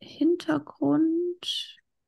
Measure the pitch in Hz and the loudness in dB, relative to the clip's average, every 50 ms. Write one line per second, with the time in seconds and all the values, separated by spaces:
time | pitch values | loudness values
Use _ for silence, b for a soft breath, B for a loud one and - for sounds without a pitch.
0 | - - - - 294 330 349 349 - 320 311 294 294 - - - 294 277 285 302 | -20 -12 -4 0 2 2 2 2 0 -2 -2 -2 -2 -6 -6 -2 0 2 4 4
1 | 320 330 330 339 349 349 349 359 - - - - - - - _ _ _ _ _ | 4 2 2 0 -2 -2 -4 -6 -6 -6 -6 -6 -6 -10 -14 _ _ _ _ _
2 | _ | _